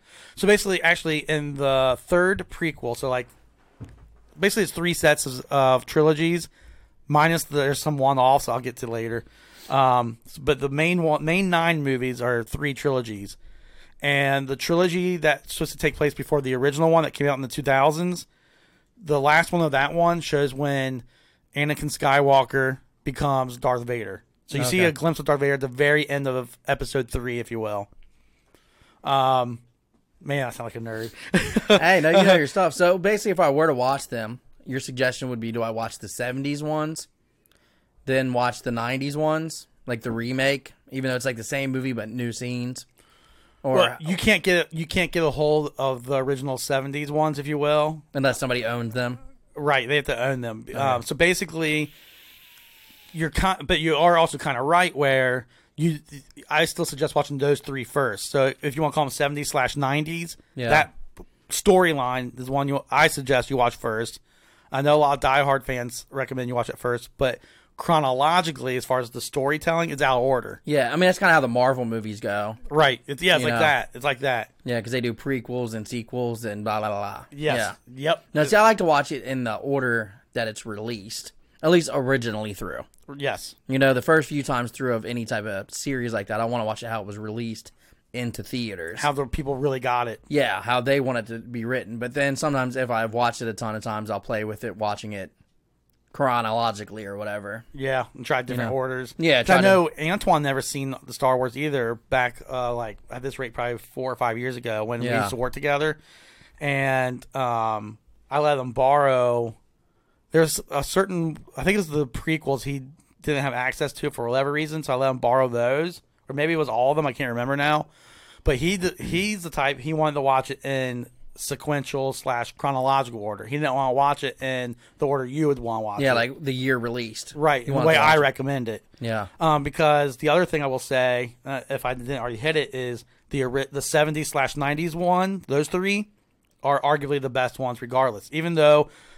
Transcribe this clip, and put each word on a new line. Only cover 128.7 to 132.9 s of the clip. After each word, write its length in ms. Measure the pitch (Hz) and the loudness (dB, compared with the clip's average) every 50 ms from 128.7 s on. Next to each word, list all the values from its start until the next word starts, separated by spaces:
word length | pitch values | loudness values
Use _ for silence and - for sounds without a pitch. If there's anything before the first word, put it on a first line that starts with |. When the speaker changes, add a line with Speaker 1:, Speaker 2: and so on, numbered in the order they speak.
Speaker 1:
it. 140 | 110 101 - _ _ - | -6 -8 -10 _ _ -8
Speaker 2:
Yeah. 280 | 127 117 110 110 101 95 - - | -6 -4 -4 -4 -4 -6 -6 0
Speaker 1:
Um, 240 | 170 160 151 147 139 | 2 2 4 2 2
because 540 | 147 - - 160 151 147 147 147 139 123 - | -2 -2 2 4 4 4 4 2 0 -2 -2
the 120 | - 151 | 0 2
other 160 | 151 175 180 | 4 4 4
thing 160 | - - 151 | 2 0 -2
I 60 | 143 135 | -2 -2
will 120 | 131 127 | -4 -4
say, 560 | - - 139 131 127 127 123 123 123 120 117 _ - | -4 -2 0 2 2 2 2 0 -2 -6 -10 _ -12
uh, 160 | 135 135 127 - - | -8 -8 -8 -6 -6
if 160 | 135 131 - | -6 -6 -4
I 80 | 127 127 | -4 -6
didn't 260 | 127 120 123 143 127 | -6 -6 -6 -6 -6
already 180 | 113 123 117 107 | -6 -6 -6 -4
hit 180 | 127 156 160 | -2 0 0
it, 200 | 156 139 - - | 0 0 -2 -4
is 300 | 131 127 123 | -6 -6 -6